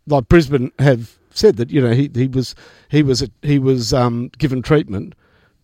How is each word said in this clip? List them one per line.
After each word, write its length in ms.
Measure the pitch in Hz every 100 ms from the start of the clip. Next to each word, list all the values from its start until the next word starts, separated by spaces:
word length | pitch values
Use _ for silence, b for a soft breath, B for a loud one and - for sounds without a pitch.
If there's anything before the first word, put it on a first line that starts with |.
| -
like, 200 | 143 120
Brisbane 420 | 175 135 143 123 -
have 380 | 139 120 117 _ _
said 260 | - 220 101
that, 120 | 120
you 120 | 151
know, 100 | 120
he, 180 | 120 143
he 140 | 117 131
was, 280 | 127 120 b b b b
he 140 | 147
was, 240 | 143 120 117 -
he 180 | 147 143
was, 340 | 131 131 110
um, 360 | 135 123 120 127 -
given 240 | 139 127
treatment 520 | - 147 170 98 - - _ _ _ _